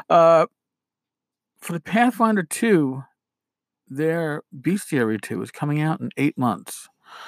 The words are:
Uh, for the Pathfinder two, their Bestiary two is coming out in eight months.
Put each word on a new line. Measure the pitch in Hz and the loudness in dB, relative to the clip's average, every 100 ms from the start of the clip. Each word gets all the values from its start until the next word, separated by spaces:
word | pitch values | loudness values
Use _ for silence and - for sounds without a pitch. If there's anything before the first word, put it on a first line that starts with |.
| - | 2
Uh, | 170 165 165 165 _ _ _ _ _ _ _ _ _ _ _ | 6 6 6 4 _ _ _ _ _ _ _ _ _ _ _
for | - | -10
the | 170 | -10
Pathfinder | - 208 240 240 226 214 | -2 2 2 2 0 0
two, | 165 - 233 190 139 131 135 _ _ _ _ _ _ _ _ | -2 -2 2 4 2 -4 -12 _ _ _ _ _ _ _ _
their | 135 156 165 160 147 - | -4 -2 0 -2 -6 -10
Bestiary | 139 - 196 - 143 113 107 | -8 -4 -4 -2 -2 0 -2
two | - 107 | -6 -8
is | 107 | -10
coming | - 147 147 | -8 -4 -2
out | 156 - | -2 -4
in | 120 - | -8 -4
eight | 143 - | -4 0
months. | 123 98 - - - _ _ - | -2 -4 -8 -18 -20 _ _ -20